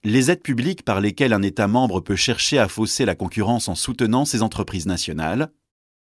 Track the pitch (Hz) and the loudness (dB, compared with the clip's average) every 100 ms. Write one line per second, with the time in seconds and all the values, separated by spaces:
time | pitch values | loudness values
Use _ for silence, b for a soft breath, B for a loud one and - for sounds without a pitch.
0 | 107 117 131 175 - 123 135 190 - 98 | 2 2 4 0 0 -2 0 -2 -2 2
1 | 104 95 135 107 98 - 101 117 127 95 | 0 2 2 2 2 0 2 2 2 0
2 | - 98 - 117 - 143 104 - 110 - | -2 -2 0 0 0 2 2 0 -2 0
3 | - 87 90 - 104 120 104 87 - 120 | 0 0 -4 -2 0 0 -2 -4 -4 -2
4 | 117 120 143 123 110 - 101 98 85 90 | 2 2 0 0 -2 -2 -6 -4 -2 -2
5 | - 78 80 104 151 _ _ _ _ _ | -4 -4 -2 -2 -4 _ _ _ _ _